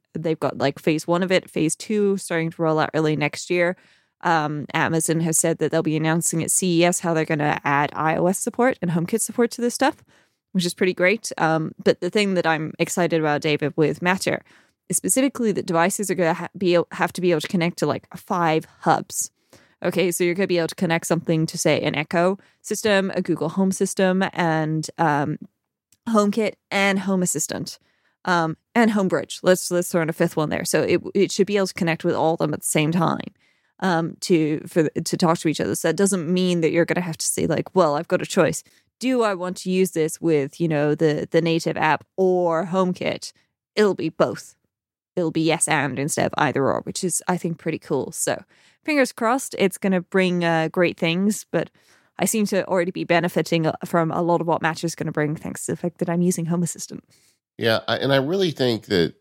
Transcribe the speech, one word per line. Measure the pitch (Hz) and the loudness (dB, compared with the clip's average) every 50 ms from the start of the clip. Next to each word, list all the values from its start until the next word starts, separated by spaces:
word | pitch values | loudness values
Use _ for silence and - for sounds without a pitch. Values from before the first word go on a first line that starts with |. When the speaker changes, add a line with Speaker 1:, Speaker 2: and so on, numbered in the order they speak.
| _ _ - | _ _ -12
Speaker 1:
they've | 165 160 165 160 | -6 -4 -4 -4
got, | - - 135 - | -2 -2 -4 -2
like, | - 123 139 139 - | 0 -2 -2 -2 0
phase | - 175 151 156 - | 0 0 0 0 0
one | - 170 175 190 | 0 0 0 2
of | 175 | 2
it, | 190 175 - - | 0 0 0 -2
phase | - 165 156 160 - | -2 0 0 0 -2
two | - - - 214 208 202 196 196 | -4 -6 -2 0 2 2 2 2
starting | 196 - - 175 165 160 165 | 0 -2 -4 -2 -2 -2 -2
to | - - | -2 0
roll | 165 156 156 | 0 2 2
out | 156 147 - - | 2 0 0 0
early | 156 160 156 156 | 0 2 2 2
next | 143 147 147 - - - - | 0 0 -2 -4 -6 -6 -2
year. | 175 175 175 175 185 _ _ _ _ _ _ _ _ - | 0 2 2 0 0 _ _ _ _ _ _ _ _ -4
Um, | - 175 165 160 151 151 151 147 131 - - | 0 0 2 2 0 -2 -4 -6 -6 -4 0
Amazon | 160 147 104 165 160 - - 160 165 | 0 2 2 2 0 0 2 0 0
has | 165 160 160 | 0 0 0
said | - - 165 160 - | 0 0 0 0 0
that | 160 143 | -2 0
they'll | - 165 | 0 0
be | 160 160 156 | 0 0 0
announcing | 156 156 160 160 170 160 - 175 165 - | 0 0 2 0 0 0 0 -2 -2 -2
at | - | 0
C | - - 190 180 170 165 | -2 0 2 2 4 4
E | 170 | 4
S | 175 175 - | 4 2 0
how | - 170 165 | -2 0 0
they're | 160 156 | 0 0
gonna | - 160 147 147 147 156 - - | 0 0 0 0 0 0 0 0
add | 143 143 143 147 - - | 0 2 2 2 0 -2
I | 110 151 160 165 | -2 0 0 0
O | - 170 | 2 2
S | 180 196 | 0 0
support | - - 240 - - 240 262 - - | 0 -4 -6 -2 0 0 0 0 -2
and | 180 175 | -4 -2
HomeKit | 160 175 165 - 233 214 | -2 -2 -2 -2 -2 -4
support | - - - - 233 233 | -4 -4 0 0 0 0
to | - - | 0 -2
this | 233 240 - | -4 -4 0
stuff, | - 269 285 - _ _ _ _ _ _ _ _ _ _ _ | 0 0 0 0 _ _ _ _ _ _ _ _ _ _ _
which | - 185 170 | -2 -2 0
is | 175 - | 0 -2
pretty | - 190 185 180 | 0 0 0 2
great. | - 175 185 214 226 - - - | 2 2 2 2 0 -4 -10 -4
Um, | - 165 160 160 160 156 - - - | 0 0 2 2 0 -2 -4 -6 -2
but | - 190 - - | 2 2 2 2
the | - 180 | 0 -2
thing | - 214 202 196 190 | 0 0 0 2 0
that | 175 165 | 0 2
I'm | 160 160 151 160 - - - | 0 0 0 -2 -6 -4 -4
excited | 170 - - 190 175 165 170 160 | -4 -2 0 0 0 2 2 0
about, | 156 151 147 143 | 2 0 0 0
David, | - 160 147 143 151 139 - | 0 0 0 0 -2 -2 0
with | 165 156 - 160 - | 2 2 2 0 0
Matter | 175 175 185 185 - - - - - _ - - _ _ _ _ _ - | 0 -2 0 0 0 -2 -2 -4 -6 _ -20 -20 _ _ _ _ _ -6
is | 175 | -6
specifically | - - 185 - 254 262 269 - - 240 214 175 | -4 -2 0 0 2 2 0 0 0 -2 0 0
that | - - | -2 -2
devices | 185 165 165 170 196 - - 202 180 | 0 2 2 2 2 0 -2 -4 -4
are | 180 | -2
gonna | 185 175 160 175 | 0 2 0 0
ha-, | 180 175 - - | -2 -4 -10 -6
be, | 180 202 175 175 170 - - | -2 0 4 4 4 2 0
have | - - 175 175 - | -2 -4 -4 -2 -2
to | - | -2
be | 175 180 | 0 2
able | 170 151 | 2 0
to | - | 0
connect | - - 180 165 175 - | -2 -2 0 0 0 -2
to, | - 160 | -2 -2
like, | 147 - - - - - | -2 -2 -4 -6 -14 -20
five | - - - 202 175 170 160 156 160 156 - _ - | -16 -8 -4 -2 0 2 2 2 0 -2 -6 _ -4
hubs. | - 175 151 - - - - - - - _ _ _ _ - - _ _ _ - - | 2 2 2 2 0 -6 -8 -8 -8 -8 _ _ _ _ -20 -20 _ _ _ -6 -6
Okay, | 180 170 165 180 180 | -2 0 0 0 0
so | 170 - 180 | 0 0 0
you're | 175 170 | 0 0
gonna | 190 196 | 0 0
be | 180 175 | 0 0
able | 170 160 160 | 0 0 -2
to | - | -2
connect | - 190 165 165 170 - | -2 0 0 0 0 0
something | - 175 165 - - 165 160 160 | 0 -2 -2 0 0 0 2 0
to, | - - 165 | -2 -2 -2
say, | - 165 147 - | 2 2 2 2
an | - 151 - | 0 -2 -2
Echo | 143 156 - - 170 175 185 202 - _ _ _ _ | -2 -4 -2 0 2 2 2 0 -2 _ _ _ _
system, | - - 214 - - 220 202 196 190 190 - | -8 -8 -6 -2 0 2 2 2 2 0 -2
a | - | -4
Google | 180 - 160 - 147 160 | -2 -2 -2 -2 -2 -2
Home | - 190 190 190 | 0 0 0 0
system, | 185 - 196 185 - - 190 185 185 190 190 - - | 2 0 -2 -2 0 2 2 2 2 2 0 -2 0
and, | - 175 165 160 160 156 156 156 156 151 - - | 0 0 2 2 0 0 0 -2 -2 -4 -4 -2
um, | - 165 156 147 143 143 147 151 - - - _ _ _ _ _ _ _ _ _ _ - 233 | 0 2 2 2 2 0 -2 -4 -8 -10 -20 _ _ _ _ _ _ _ _ _ _ -4 0
HomeKit | 226 208 208 202 202 226 214 196 - _ _ - | 2 2 4 2 2 0 -2 -2 -4 _ _ -6
and | - 202 196 202 190 196 | -2 0 2 2 2 0
Home | 185 196 190 185 | 0 0 0 0
Assistant, | 180 175 - 160 - - - - - - - - _ _ _ _ _ _ _ _ - | 0 -2 -2 -4 -4 -6 -6 -8 -8 -10 -12 -18 _ _ _ _ _ _ _ _ -4
um, | 185 180 170 160 160 156 _ _ _ - | 0 0 0 0 -2 -4 _ _ _ 2
and | 233 233 220 | 2 2 4
HomeBridge. | 208 214 190 175 170 139 - - - - - | 4 2 2 2 0 0 -2 -4 -8 0 4
Let's, | 185 185 180 - - | 4 4 4 2 -2
let's | 180 175 180 - | -2 -2 -2 0
throw | - 170 | -2 -2
in | 160 156 | -2 -2
a | 165 | 0
fifth | - 170 170 - | 0 -2 0 0
one | 160 151 160 | -2 -2 -2
there. | - 78 - | -2 -4 -4
So | - - 160 | 0 0 0
it, | 127 92 175 170 - - - | 2 2 0 0 0 -2 0
it | 202 185 - | 0 0 2
should | - - 190 | 2 0 0
be | 202 202 | 2 2
able | 202 190 | -2 -2
to | 185 - | -2 -2
connect | - 180 165 160 - - | -2 -2 -2 -2 -2 -2
with | 175 123 | -2 0
all | 101 143 160 170 | 2 2 0 2
of | - | 0
them | 160 147 - | -2 -2 -2
at | - | -4
the | - | -4
same | - - 156 151 156 | -2 0 0 2 2
time, | 165 185 165 151 - - - - _ _ _ _ _ _ _ _ _ - | 2 2 0 0 -2 -4 -6 -12 _ _ _ _ _ _ _ _ _ -4
um, | 190 190 170 160 165 - - - | -2 0 0 0 -2 -4 -6 -8
to, | - - 180 156 156 147 156 - - | 0 2 2 2 2 0 -2 -4 -6
for, | 170 - 175 156 - | -2 0 0 0 2
to | - - 165 - 180 | 0 -4 -4 -4 -2
talk | - 180 160 170 - | 2 2 2 2 2
to | - 160 | 0 -2
each | 143 - | -2 -2
other. | - 95 107 | -2 -2 -2
So | - - 165 | -2 -2 -2
that | 160 | 0
doesn't | 165 196 190 202 180 151 160 180 | 2 2 2 2 -2 -2 0 0
mean | 185 185 180 175 170 | 0 2 2 0 2
that | 160 151 | 0 2
you're | - 170 165 | 2 2 2
gonna | - 165 180 | 2 0 -2
have | 180 170 156 | -2 -4 -6
to | - - | -6 -6
say, | - - 190 170 | -4 -2 -2 0
like, | 170 156 - - - - | 0 0 -2 -2 -2 2
"Well, | 185 175 151 143 | 2 2 2 2
I've | 151 170 | -2 -2
got | - 185 175 165 | -2 -2 -2 -2
a | |
choice. | - - 196 160 147 165 - - _ _ _ _ _ _ - | -2 2 2 2 2 0 -4 -10 _ _ _ _ _ _ -6
Do | - 254 262 240 226 | -2 0 2 2 2
I | 208 196 | 0 0
want | 175 180 180 185 | -4 -6 -8 -8
to | - - 185 | -6 -4 0
use | 185 185 185 180 | 2 2 2 2
this | - 165 156 165 - - | 2 -2 -2 -2 -2 -2
with, | - 165 156 147 135 143 - - | 0 2 2 2 0 -2 -4 -2
you | 170 160 | 0 0
know, | 156 143 147 147 151 | 2 2 2 2 2
the, | - 165 151 147 - - - | 2 2 2 2 0 -2 2
the | - 165 | 2 2
native | 165 165 165 165 - 165 - | 2 2 0 0 0 -2 -2
app | - 156 156 143 - - _ - | 0 0 0 0 0 -4 _ -2
or | - 190 185 180 180 180 170 165 160 180 | 2 2 2 4 2 2 2 0 0 -2
HomeKit?" | 165 175 190 185 180 180 - - - - - - - - _ _ _ _ _ _ _ - | 0 0 0 0 0 -2 -2 -4 -4 -4 -4 -10 -14 -18 _ _ _ _ _ _ _ 0
It'll | 208 214 196 180 | 2 2 2 2
be | - 131 160 | 0 -4 -4
both. | - - 160 123 101 - - - _ _ _ _ _ _ _ _ _ _ _ _ - | 0 0 0 0 0 -8 -12 -20 _ _ _ _ _ _ _ _ _ _ _ _ -6
It'll | 180 170 160 | -4 -2 -2
be | - 165 | 0 0
yes | 156 160 151 - - | 0 0 2 0 0
and | 147 151 151 143 139 135 - | 0 2 0 0 -2 -2 -4
instead | 143 165 - - - | -4 -4 0 0 -2
of | - - | 0 0
either | - 147 135 120 135 135 | 0 0 0 2 2 2
or, | 113 67 58 | 2 0 -2
which | - - - - - | -4 -8 -8 -4 -4
is, | 175 - - - | -4 -4 -4 -2
I | - 180 | -2 -4
think, | 170 - 170 165 | -2 -2 -6 -6
pretty | - - 165 156 - | -6 -6 -8 -8 -6
cool. | - - 160 131 107 - | -6 -4 -4 -4 -4 -4
So | - - - 151 101 - - _ _ _ _ _ _ _ - | -6 -6 -4 -4 -4 -6 -8 _ _ _ _ _ _ _ -6
fingers | 320 302 285 254 - | -2 2 2 2 0
crossed | - - 240 220 247 269 - - - | 0 -2 0 0 0 0 -4 -6 -2
it's | - 196 185 - | 0 0 0 0
gonna | - - 196 190 180 | -2 -2 0 0 0
bring, | 175 - - 190 185 180 180 175 170 | -2 0 0 2 2 2 2 0 2
uh, | 170 165 160 160 160 | 2 2 2 0 0
great | - 185 175 165 - | 2 2 2 2 2
things, | - 180 165 165 180 196 208 202 - - - | 0 0 0 0 2 0 0 0 -2 -6 -4
but | - 170 - - _ _ _ _ _ _ _ _ - - | -4 -4 -4 -4 _ _ _ _ _ _ _ _ -4 -2
I | 185 | -2
seem | 196 - 220 208 | 0 2 0 0
to | 196 202 185 - | 0 0 -2 0
already | - 185 185 170 180 | 0 0 0 0 -2
be | - 165 165 | -4 -6 0
benefiting, | - 170 170 165 175 - 175 160 - 170 165 160 | 2 2 2 2 2 0 0 0 2 2 2 2
uh, | 156 - - - | 0 -2 -2 -6
from | - - 170 165 160 | 0 0 2 2 2
a | 160 170 | 0 0
lot | 175 170 175 165 | 2 2 2 2
of | 165 | 2
what | 170 156 - | 2 0 0
Matter's | - 160 165 - - 165 - | 0 -2 -4 -2 -4 -6 -4
gonna | - 170 160 - | -4 -6 -4 -2
bring | 156 151 147 156 | -2 -2 -2 -2
thanks | - - - - - - | -6 -8 -10 -10 -8 -6
to | - | -6
the | 165 | -6
fact | - - 175 - - | -4 -4 -6 -4 -4
that | 180 170 | -4 -2
I'm | 170 175 | 0 0
using | 175 180 180 175 165 | 2 0 0 -2 -2
Home | 156 170 175 175 | -2 0 0 0
Assistant. | 156 - - - - 76 - _ _ _ _ _ _ _ _ _ _ _ | -2 -4 -8 -12 -14 -14 -18 _ _ _ _ _ _ _ _ _ _ _
Speaker 2:
Yeah, | - - 117 110 - - | -2 0 0 0 0 0
I, | - 117 | -2 -2
and | - 110 135 | 0 2 2
I | 139 | 2
really | 135 131 147 180 196 190 170 | 2 2 0 0 0 0 -2
think | 131 - 131 123 113 104 - | 0 0 0 0 0 -2 -2
that | - 104 87 82 - - _ | 0 2 2 2 2 -2 _